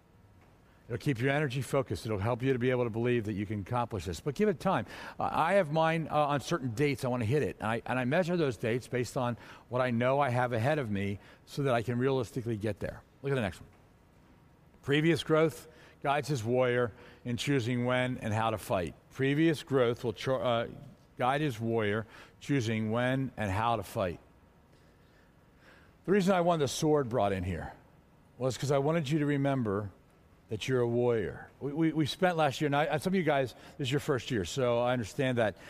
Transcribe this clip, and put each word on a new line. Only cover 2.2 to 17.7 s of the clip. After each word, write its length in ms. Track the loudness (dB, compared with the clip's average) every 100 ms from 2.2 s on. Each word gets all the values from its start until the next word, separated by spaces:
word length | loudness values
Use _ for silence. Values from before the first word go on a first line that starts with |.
| -2 0
you 100 | 0
to 60 | 2
be 100 | 2
able 140 | 2
to 80 | 0
believe 320 | 0 0 0 0
that 80 |
you 140 | -4 -4
can 140 | -4
accomplish 440 | -2 -2 -2 -4 -6
this. 140 | -6
But 160 | -6 0
give 140 | 0
it 100 | 2
time. 260 | 0 0 -2 -10 -14 -6
Uh, 100 | -2
I 220 | 0 2
have 180 | 2 2
mine, 360 | 2 2 2 0
uh, 160 | 0 2
on 140 | 0
certain 340 | -2 -2 -2 0
dates. 280 | 0 0
I 40 | -2
wanna 180 | 0 0
hit 160 | 0
it. 140 | 0 -2
And 80 | -2
I, 140 | -2 -2
and 100 | -2
I 80 | 2
measure 320 | 0 2 0
those 180 | 0 0
dates 320 | -2 -2 -2
based 300 | -4 -4 -2
on 180 | -4 -4 -10 -20 -6
what 120 | 0
I 80 | 0
know 300 | 2 2 2
I 100 | 2
have 240 | 2 0
ahead 240 | 2 2 0
of 140 | 0
me 260 | -2 -2 -4 -10 -20 -12
so 160 | -4
that 100 | 2
I 80 | 2
can 160 | 2 0
realistically 580 | 0 0 -2 -6 -4 -2
get 240 | -2 -4
there. 220 | -6 -8 -16 -10
Look 80 | -4
at 40 | -2
the 60 |
next 200 | -2 -4
one. 80 | -16 -20 -20 -20 -20 -20 -20 -20 -20 -20 -20 -10
Previous 400 | 0 2 4 2
growth 440 | 2 4 4 0 -14 -20 -20 -6
guides 240 | -2 0 0
his 160 | -4
warrior 480 | 0 2 2 2 0 -4 -20 -12 -8
in 100 | -4
choosing 500 | 0 0 0